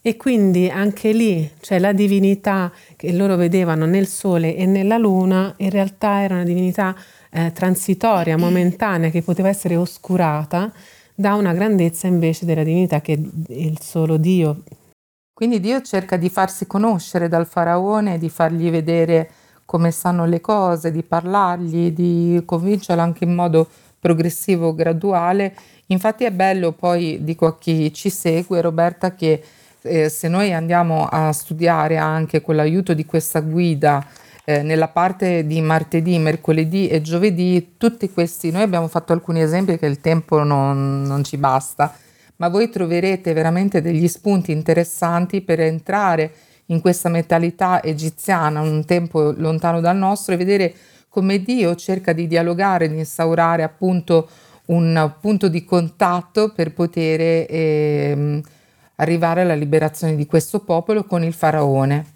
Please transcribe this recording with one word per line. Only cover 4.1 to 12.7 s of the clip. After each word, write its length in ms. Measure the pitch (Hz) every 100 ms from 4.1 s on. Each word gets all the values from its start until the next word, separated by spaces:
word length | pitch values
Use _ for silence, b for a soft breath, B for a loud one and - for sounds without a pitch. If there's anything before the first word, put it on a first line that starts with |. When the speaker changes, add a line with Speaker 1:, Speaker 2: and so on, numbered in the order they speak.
| - - 175 165 165
Speaker 1:
e 100 | 185
nella 320 | 196 196 226
luna, 560 | 214 185 185 185 190 -
in 120 | 190
realtà 520 | 196 196 196 214 202
era 140 | 196 180
una 100 | 175
divinità, 500 | 175 180 185 190 190 B B B
eh, 200 | 160 165
transitoria, 880 | 165 185 185 - 185 226 196 170 160
<clears throat> 20 |
momentanea, 680 | 175 180 180 180 214 175 165
che 120 | 170
poteva 280 | 165 175 190
essere 260 | 202 175 170
oscurata 960 | 180 - - 185 165 151 151 175 214 B B B B
da 200 | - 196
una 200 | 208 196
grandezza 540 | 170 214 196 165 165 185
invece 380 | 180 165 160 175
della 180 | 156
divinità 380 | 156